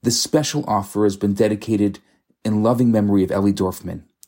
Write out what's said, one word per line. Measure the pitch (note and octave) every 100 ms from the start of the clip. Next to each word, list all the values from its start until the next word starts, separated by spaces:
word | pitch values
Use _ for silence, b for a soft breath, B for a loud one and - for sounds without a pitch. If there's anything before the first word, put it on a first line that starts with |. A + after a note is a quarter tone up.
This | A2+ A#2
special | - D#3+ D3 D3 -
offer | G#2 G2 G2+ G#2
has | G2
been | G#2
dedicated | G2 A2 G#2 - G#2+ G2+ G2 _ _ _ _
in | A2 G#2+
loving | A2 A#2+ B2
memory | A2+ G#2 G2+
of | F#2
Ellie | G2 G2+
Dorfman. | G2 F#2+ - E2+ E2 - _